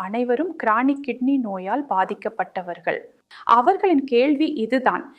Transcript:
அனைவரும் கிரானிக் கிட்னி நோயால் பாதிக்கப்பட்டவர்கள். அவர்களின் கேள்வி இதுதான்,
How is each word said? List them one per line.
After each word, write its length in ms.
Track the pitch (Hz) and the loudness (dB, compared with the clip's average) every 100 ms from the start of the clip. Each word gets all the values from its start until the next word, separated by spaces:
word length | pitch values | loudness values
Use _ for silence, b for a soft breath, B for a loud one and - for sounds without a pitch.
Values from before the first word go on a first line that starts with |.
| 190 | -6
அனைவரும் 440 | 226 247 240 349 320 | -2 0 0 -2 -2
கிரானிக் 420 | 220 214 269 277 277 | 0 2 2 0 -4
கிட்னி 300 | 247 254 277 220 | -2 0 0 -2
நோயால் 400 | 190 185 247 285 | -6 -4 -4 -2
பாதிக்கப்பட்டவர்கள். 1040 | 190 190 202 214 214 190 - 180 170 175 - - _ _ B B 233 | 0 0 -2 -6 -4 -6 -6 -8 -8 -4 -4 -6 _ _ B B 4
அவர்களின் 480 | 254 392 392 294 269 | 4 2 4 2 2
கேள்வி 360 | 240 269 277 311 302 | 2 4 2 0 -2
இதுதான், 400 | 220 262 254 180 - | -2 0 0 -2 -6